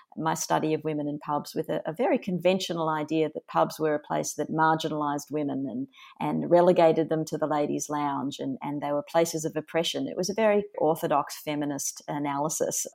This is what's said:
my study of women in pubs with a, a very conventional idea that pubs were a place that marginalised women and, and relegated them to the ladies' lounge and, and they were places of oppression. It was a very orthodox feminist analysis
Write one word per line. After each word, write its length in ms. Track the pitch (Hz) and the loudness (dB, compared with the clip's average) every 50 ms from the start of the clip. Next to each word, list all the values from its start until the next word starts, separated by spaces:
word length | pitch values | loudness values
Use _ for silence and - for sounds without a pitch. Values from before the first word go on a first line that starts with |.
| _ _ - | _ _ -8
my 200 | - 160 160 160 | -4 -2 -2 -2
study 400 | 156 - - 165 156 151 156 156 | -2 -2 0 0 0 2 0 0
of 80 | 147 - | 0 -2
women 240 | 160 156 147 147 | -4 -4 -2 -4
in 100 | 147 147 | -4 -6
pubs 380 | 147 - - 147 143 147 - - | -6 -4 -4 -4 -4 -4 -4 -6
with 140 | 170 160 - | -4 -4 -2
a, 120 | 165 156 - | -4 -4 -4
a 40 | - | -6
very 280 | 156 - 247 349 311 - | -4 -2 0 0 0 0
conventional 680 | - - 180 165 170 180 190 190 185 - 170 170 160 | 0 -2 -2 2 4 4 2 2 0 -2 -2 -2 0
idea 440 | 160 156 156 151 147 156 160 156 151 - | 0 0 -2 -2 0 2 2 2 0 -2
that 140 | - - | -6 -8
pubs 320 | - - 165 165 156 - - | -2 2 2 2 2 0 -2
were 160 | 156 156 151 | 0 0 0
a 40 | 151 | 0
place 360 | - - 160 151 151 - - | -2 -2 -4 -2 -2 -4 -4
that 160 | - 147 - | -6 -4 -2
marginalised 800 | - 156 160 160 160 160 - 151 156 151 151 143 143 143 - - | 2 4 4 4 4 2 0 -2 -2 -2 -2 -2 -4 -4 -6 -4
women 340 | 135 151 151 139 135 135 135 | -4 -4 -2 -2 -4 -4 -6
and, 200 | 135 107 127 135 - _ - - - - - | -6 -6 -6 -8 -8 _ -20 -20 -18 -10 -6
and 320 | 151 151 151 160 147 143 | -4 -2 -2 0 2 6
relegated 580 | 170 175 175 180 180 170 170 160 156 160 160 160 | 6 8 8 8 6 8 6 6 6 4 2 2
them 160 | 165 160 156 | 0 -2 -2
to 100 | - 165 | -2 -2
the 120 | 143 156 | -2 0
ladies' 420 | 143 156 147 147 143 143 147 143 - | 0 0 0 0 0 -2 -4 -4 -4
lounge 480 | 151 147 147 143 139 139 127 139 135 | -4 -2 -2 -2 -2 -2 -4 -4 -6
and, 220 | - 143 139 131 - | -6 -6 -6 -6 -6
and 180 | - 143 143 147 | -6 -6 -6 -4
they 120 | 147 143 | -2 -2
were 100 | 147 147 | -2 -2
places 420 | 143 - - 170 165 165 - 160 156 | -2 0 2 2 2 2 0 -4 -4
of 120 | 156 147 | -2 -4
oppression. 520 | 156 151 - - 165 165 - - 139 135 | -4 -6 -2 -2 0 0 0 -2 -4 -4
It 80 | - - | -4 -2
was 140 | - 185 - | -2 -2 -2
a 60 | 202 | 0
very 300 | 220 226 214 208 208 202 - - | 2 4 4 4 4 2 -2 -4
orthodox 640 | - - 151 160 160 - 151 151 143 - - - - - | 0 2 2 2 2 0 2 2 2 0 -2 -6 -10 -6
feminist 600 | 156 151 147 147 147 143 139 - - - - - | -4 -2 -2 -2 -2 -2 -4 -6 -6 -8 -10 -8
analysis 800 | - 156 147 143 143 139 139 147 160 151 - - - - - - - | -6 -4 -4 -2 -2 -2 -2 -2 -2 0 -2 -2 -2 -2 -4 -6 -6